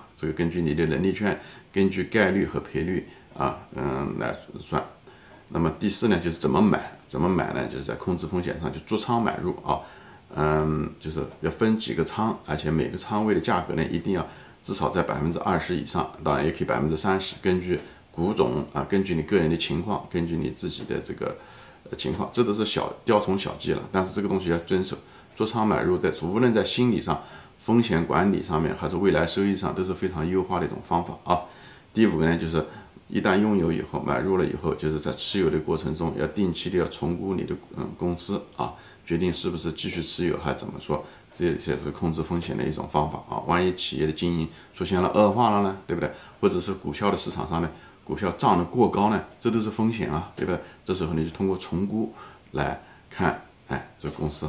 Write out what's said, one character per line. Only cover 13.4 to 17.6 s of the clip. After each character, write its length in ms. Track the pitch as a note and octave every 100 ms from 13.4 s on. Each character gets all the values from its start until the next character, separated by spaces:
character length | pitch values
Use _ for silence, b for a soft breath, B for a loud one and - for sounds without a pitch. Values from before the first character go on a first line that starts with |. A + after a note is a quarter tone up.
价 180 | D#2+ F#2
格 140 | F2
呢， 100 | D2+ D#2+
一 80 | -
定 140 | -
要 120 | F#2+ - B B B
至 100 | -
少 140 | - C#2
在 160 | F2+
百 160 | - C2+
分 100 | D2+
之 40 | E2+
二 200 | - F2+
十 160 | - -
以 100 | C#2+
上， 240 | - C2 -
当 140 | D#2 C#2+
然 80 | D2
也 40 |
可 60 | -
以 40 |
百 160 | - A#1+
分 80 | D2
之 80 | D#2+
三 240 | G#2 F#2+
十， 160 | - -
根 180 | G2
据 180 | F#2